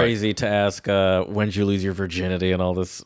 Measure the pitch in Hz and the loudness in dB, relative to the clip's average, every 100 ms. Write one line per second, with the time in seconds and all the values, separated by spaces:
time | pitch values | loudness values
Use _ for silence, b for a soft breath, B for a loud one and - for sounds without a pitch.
0 | 120 113 107 101 113 104 101 - - 98 | 2 2 0 0 0 2 2 0 0 2
1 | 95 92 - 104 104 95 101 101 98 92 | 4 2 0 -2 -2 0 0 0 -2 -4
2 | 95 87 90 90 92 90 90 90 90 - | -4 -4 -2 0 0 2 0 0 -4 -8